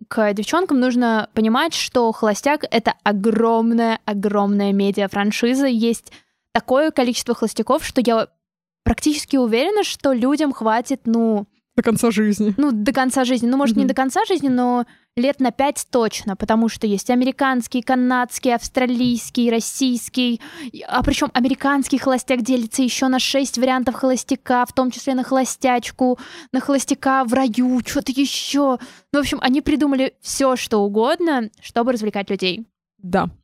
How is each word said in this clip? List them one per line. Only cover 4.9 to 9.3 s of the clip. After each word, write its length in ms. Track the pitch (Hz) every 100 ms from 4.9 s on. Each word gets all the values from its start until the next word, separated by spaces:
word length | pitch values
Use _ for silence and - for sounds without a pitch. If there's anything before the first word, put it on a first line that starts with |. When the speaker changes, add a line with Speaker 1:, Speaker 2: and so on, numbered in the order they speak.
| 196 196 202 208 - 240 262 277
Speaker 1:
Есть 440 | 233 233 226 - - _ _ _
такое 380 | 220 - 262 311
количество 420 | 302 247 226 -
холостяков, 520 | 233 220 - 214 294 -
что 160 | 269 240
я 220 | 226 - _ _ _ _ _
практически 540 | - 226 302 302 -